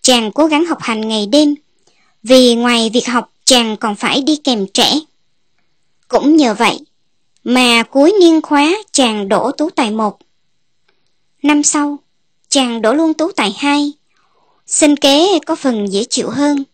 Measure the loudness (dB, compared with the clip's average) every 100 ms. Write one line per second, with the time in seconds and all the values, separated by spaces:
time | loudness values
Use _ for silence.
0 | 2 0 -2 0 0 0 -2 -4 -6 -6
1 | -4 -4 0 2 2 -2 _ _ _ _
2 | _ _ 2 4 4 2 0 0 0 -2
3 | -2 -4 -6 _ 0 0 0 -4 -6 -4
4 | -4 -2 -2 -2 -2 -4 -4 -2 0 -2
5 | -6 _ _ _ _ _ _ _ _ _
6 | _ 0 2 4 2 2 -2 -2 -12 _
7 | _ _ _ _ -2 0 2 0 0 2
8 | 4 6 4 4 0 0 2 -2 -4 0
9 | 0 -2 -2 -2 -2 -4 -4 -2 -4 -2
10 | -4 -6 _ _ _ _ _ _ _ _
11 | _ _ _ _ 0 2 0 -2 -4 -8
12 | _ _ _ _ _ -2 -2 -2 0 2
13 | 0 0 -4 -2 -4 -2 -2 0 -2 -8
14 | _ _ _ _ _ _ -8 0 2 4
15 | 2 4 2 0 -2 -4 -2 -2 -2 -4
16 | -4 -6 -4 -2 -2 -2 -6